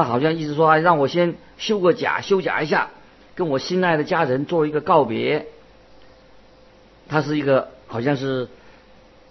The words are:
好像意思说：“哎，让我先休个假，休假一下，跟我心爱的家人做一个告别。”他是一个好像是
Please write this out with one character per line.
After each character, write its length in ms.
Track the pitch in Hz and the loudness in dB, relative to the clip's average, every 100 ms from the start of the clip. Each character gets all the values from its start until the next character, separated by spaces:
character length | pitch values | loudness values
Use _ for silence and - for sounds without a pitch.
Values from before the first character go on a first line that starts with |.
好 160 | 139 120 | 2 2
像 160 | 156 165 | 0 -2
意 100 | 151 | -4
思 80 | |
说 160 | 147 160 | 2 4
：“哎， 100 | 156 | 4
让 200 | 170 170 | 4 4
我 80 | 135 | 2
先 260 | 170 175 - - - | 2 0 -2 -14 -10
休 220 | - 214 | -4 0
个 140 | 175 | 2
假， 280 | 160 120 82 | 2 0 -2
休 180 | 123 190 | 0 -2
假 220 | 165 95 | 0 -4
一 60 | 151 | 0
下， 240 | 165 120 - - - - | -2 -2 -8 -20 -20 -16
跟 160 | - 175 | -6 -2
我 80 | 135 | -2
心 260 | - 180 | -2 0
爱 140 | 180 160 | 2 0
的 60 | |
家 220 | 147 175 151 | 0 0 0
人 200 | 127 147 | -2 -2
做 220 | 170 151 | 0 0
一 40 | |
个 80 | 151 | -2
告 260 | 147 170 120 | 2 2 2
别。” 420 | 113 120 151 - - - - - - - - _ - - - - - - _ - | 0 -2 -2 -6 -20 -20 -20 -20 -20 -20 -20 _ -20 -20 -20 -20 -20 -20 _ -4
他 120 | 151 | -4
是 160 | 139 151 | -2 -2
一 40 | |
个 280 | 139 135 - - - | 2 0 0 -12 -12
好 140 | 110 | -6
像 140 | 123 139 | -2 -2
是 320 | 135 131 120 - - - _ - - _ - | -2 -6 -8 -12 -20 -20 _ -20 -20 _ -20